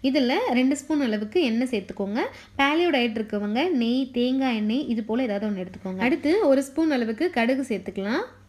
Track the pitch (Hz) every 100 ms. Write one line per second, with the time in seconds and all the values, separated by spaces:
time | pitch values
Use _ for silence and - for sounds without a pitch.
0 | 269 285 247 330 494 247 262 285 - 311
1 | 254 214 214 359 277 226 254 214 196 -
2 | 196 220 466 - - - 277 311 349 277
3 | 240 220 220 208 208 220 349 277 233 254
4 | 262 247 247 262 262 220 214 240 - 233
5 | 214 226 254 202 214 196 185 - 190 185
6 | 240 330 285 381 339 269 269 - 320 269
7 | 226 220 349 254 233 269 262 202 196 190
8 | 196 285 494 -